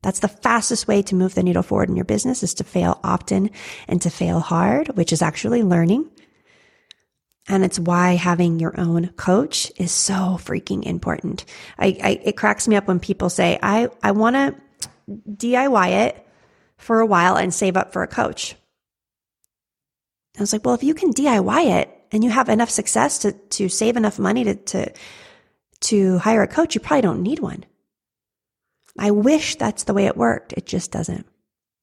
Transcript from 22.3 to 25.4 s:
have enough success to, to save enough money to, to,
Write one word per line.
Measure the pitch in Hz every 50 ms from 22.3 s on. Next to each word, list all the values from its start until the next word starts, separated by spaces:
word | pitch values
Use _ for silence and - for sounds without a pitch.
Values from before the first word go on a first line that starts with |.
have | 214 262 254 240
enough | 220 214 240 233
success | - - 214 - - 233 240 294 - -
to, | - 202 -
to | - - _ - - 202 185
save | - - 220 220 240
enough | 247 220 208 - -
money | 202 185 208 247 247
to, | 208 196
to, | 202 - - - - - - - - - - - - - - - _